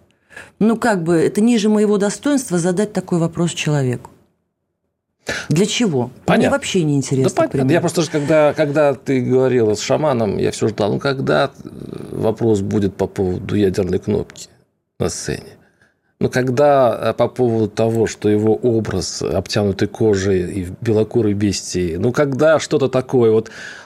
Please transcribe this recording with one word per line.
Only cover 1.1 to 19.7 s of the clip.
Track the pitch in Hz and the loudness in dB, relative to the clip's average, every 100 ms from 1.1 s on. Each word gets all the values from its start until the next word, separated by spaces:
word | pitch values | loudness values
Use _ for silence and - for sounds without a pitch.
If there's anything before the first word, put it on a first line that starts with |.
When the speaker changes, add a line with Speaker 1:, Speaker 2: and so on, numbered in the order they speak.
| 165 | 2
Speaker 1:
это | 147 - | 2 2
ниже | 226 233 208 | 2 2 2
моего | 214 208 208 | 2 2 2
достоинства | 202 - 285 285 - 175 | 0 -2 -2 -2 0 -2
задать | 175 185 208 | 0 0 -2
такой | 190 185 175 | -4 -2 -2
вопрос | 165 160 170 | -2 -2 -4
человеку. | - 156 147 131 120 - _ _ _ _ _ _ _ _ _ _ _ - - - | -2 -2 0 0 -4 -10 _ _ _ _ _ _ _ _ _ _ _ -10 -8 -2
Для | 151 208 | 0 0
чего? | - 226 135 120 - - | 0 0 0 -2 -4 0
Speaker 2:
Понятно. | 226 - | 2 2
Speaker 1:
Мне | |
вообще | 277 - 190 | 0 -2 0
не | 156 143 | 2 0
интересно, | 131 131 131 | 0 0 0
Speaker 2:
Да, | - | 0
понятно. | 320 - | 0 0
Speaker 1:
пример. | 131 165 | 2 2
Speaker 2:
Я | |
просто | 170 - | 0 -2
же, | - | -2
когда, | 156 143 156 151 | -2 2 4 4
когда | 151 151 147 143 | 2 0 2 2
ты | 135 - 131 | 0 -2 -2
говорила | 123 131 131 123 110 | 2 2 4 4 2
с | 104 | 0
шаманом, | - 135 151 123 107 87 | 0 0 2 0 0 0
я | 104 | -2
всё | - 113 | 0 -2
ждал, | - 101 | 0 -2
ну, | 127 | 0
когда, | 139 135 135 151 139 - | -2 -2 0 0 0 -6
э, | - - - - - | -18 -16 -14 -14 -10
вопрос | - 107 110 117 104 | -4 -2 0 2 2
будет | 98 107 98 - | 0 0 0 -2
по | 95 | -4
поводу | - 92 90 95 104 | -2 -2 -2 -2 0
ядерной | 98 95 90 95 | 2 0 -2 -2
кнопки | - 95 82 - - _ _ _ _ - | -2 -4 -4 -12 -20 _ _ _ _ -6
на | 90 | -6
сцене? | - - 65 - - _ _ _ _ _ - | -6 -8 -10 -12 -20 _ _ _ _ _ -6
Ну, | 117 | -2
когда, | 127 127 123 143 139 120 107 113 | 0 0 2 4 4 4 2 -2
э, | |
по | 107 120 | 0 -2
поводу | - 123 113 104 | 0 0 2 0
того, | - 113 113 101 | 0 0 0 -2
что | - 104 | 0 0
его | 107 110 107 | 2 2 2
образ, | 123 113 104 92 80 - | 2 0 -2 -4 -6 -6
обтянутый | - 76 95 113 104 | -4 -4 -2 -2 0